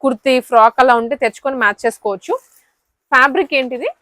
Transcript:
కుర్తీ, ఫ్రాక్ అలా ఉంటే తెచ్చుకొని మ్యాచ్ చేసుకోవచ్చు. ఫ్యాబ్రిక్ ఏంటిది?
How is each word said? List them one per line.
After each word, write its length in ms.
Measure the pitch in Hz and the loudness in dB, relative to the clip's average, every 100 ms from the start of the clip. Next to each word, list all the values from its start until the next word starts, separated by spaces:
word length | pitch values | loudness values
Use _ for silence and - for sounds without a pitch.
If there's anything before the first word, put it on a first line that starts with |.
కుర్తీ, 400 | 269 233 277 254 | -4 -2 0 -2
ఫ్రాక్ 340 | - 233 226 - | 2 4 4 4
అలా 160 | 262 | 2
ఉంటే 220 | 233 233 277 | 2 -2 -4
తెచ్చుకొని 400 | 226 - 269 262 | -4 -4 -8 -2
మ్యాచ్ 300 | 208 202 233 | -2 -2 -4
చేసుకోవచ్చు. 500 | - 208 190 - 494 _ _ _ _ _ _ - | -4 -6 -8 -6 -8 _ _ _ _ _ _ -2
ఫ్యాబ్రిక్ 400 | 262 277 339 294 | 2 2 0 -2
ఏంటిది? 340 | 277 254 247 480 - | -4 -4 -6 -10 -10